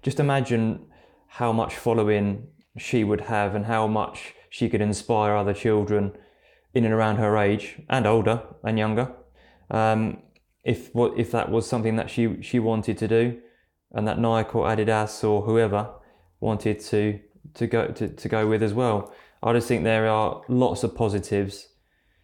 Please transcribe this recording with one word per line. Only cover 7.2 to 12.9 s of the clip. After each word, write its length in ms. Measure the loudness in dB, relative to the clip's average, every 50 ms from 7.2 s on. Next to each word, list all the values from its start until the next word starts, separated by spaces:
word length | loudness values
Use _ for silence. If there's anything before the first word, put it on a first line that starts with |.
| 2 2 2 2
age 440 | 2 2 2 0 -2 -8 -16 -14 -6 -2
and 160 | -2 2 2
older 360 | 4 4 4 4 2 0 0 -4 -10 -16 -8 -4
and 140 | -2 0 0
younger. 340 | 0 0 0 -2 -2 -4 -6 -16 -20 _ _ _ _ _ _ _ _ -4
Um, 480 | 0 2 2 4 2 2 0 -2 -4 -8 -14 _ _ _ _ _ _ _ -2
if 300 | -2 -2 -2 -4 -6 0
what, 240 | 0 0 2 2 0
if 140 | -4 -2
that 180 | 0 -2 -2 0
was 160 | 0 -2 0 0
something 280 | -2 -2 0 0 0
that 140 | 0 -2 -4
she, 320 | -2 0 0 0 0 -4
she 180 | -6 -2 0 0
wanted 380 | 2 2 0 0 0 -2